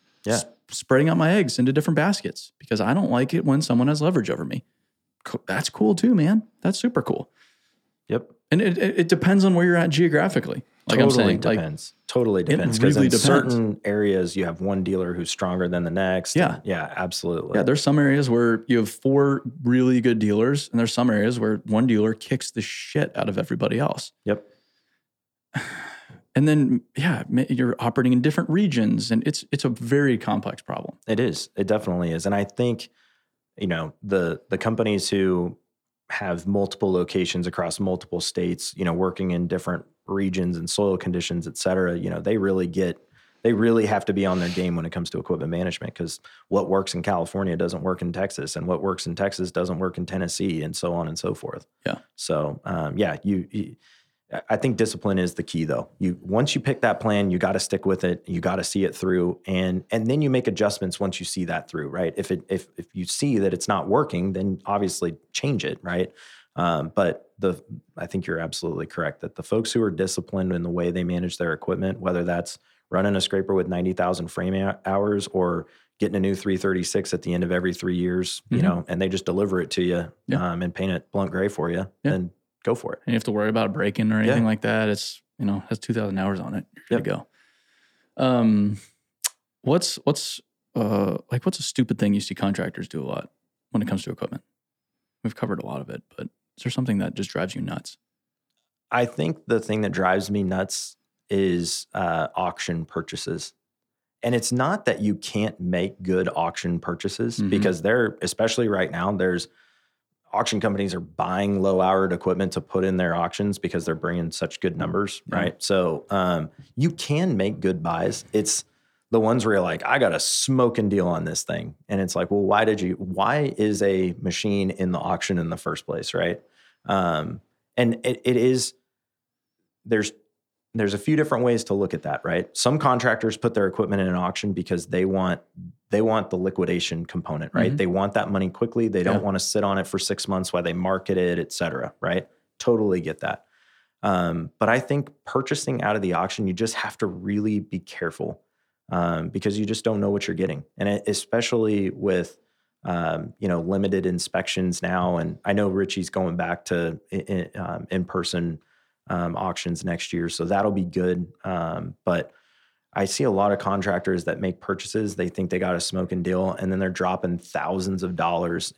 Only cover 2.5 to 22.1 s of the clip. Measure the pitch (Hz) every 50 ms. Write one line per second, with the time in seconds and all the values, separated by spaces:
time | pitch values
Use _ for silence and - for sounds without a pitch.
2.5 | _ _ - - 113 107 98 107 139 190 190 - 123 123 139 - - 165 - 143
3.5 | 135 147 151 - 123 120 123 139 151 147 151 165 185 156 104 - - - 73 -
4.5 | - - - _ _ _ _ _ _ _ _ _ _ _ - - - - - -
5.5 | 190 170 147 - - - 208 214 202 170 - 240 247 180 147 165 214 220 - -
6.5 | _ _ - 175 202 - - 247 247 - - - - - - - _ _ _ _
7.5 | _ _ _ _ _ _ _ _ _ _ _ - 107 120 - - _ _ _ -
8.5 | 151 180 220 196 175 - - 190 - - 170 165 180 160 - 180 196 196 190 196
9.5 | 180 170 175 180 175 170 165 170 147 151 175 165 151 147 165 190 - - - -
10.5 | - 139 - _ _ _ _ - - 233 - - 131 - - - - - 107 113
11.5 | 110 98 82 78 76 - - - - _ _ - - 127 120 113 101 92 85 -
12.5 | 143 - - 123 113 110 120 - 147 - 135 - - 110 - 139 139 143 - 127
13.5 | 123 117 113 107 101 - - 104 101 104 104 101 95 95 90 85 85 98 92 85
14.5 | 82 85 92 98 98 95 92 92 95 92 90 87 87 90 87 - - - 101 90
15.5 | 90 92 90 87 90 87 87 82 82 95 95 92 92 92 90 - - 160 180 113
16.5 | 82 - - 107 92 82 78 - - - 92 87 - - - 87 85 82 - -
17.5 | 104 107 90 127 139 147 - 147 143 147 143 139 135 147 143 127 117 120 120 117
18.5 | 117 110 113 - 123 117 110 101 - - - 131 135 143 143 143 139 135 - 123
19.5 | 120 - 127 120 123 127 127 127 127 123 113 127 117 110 107 104 101 104 113 127
20.5 | 143 143 - - - 117 117 110 - - 123 123 110 104 104 117 123 120 110 110
21.5 | 107 101 - - 107 110 123 127 113 104 104 110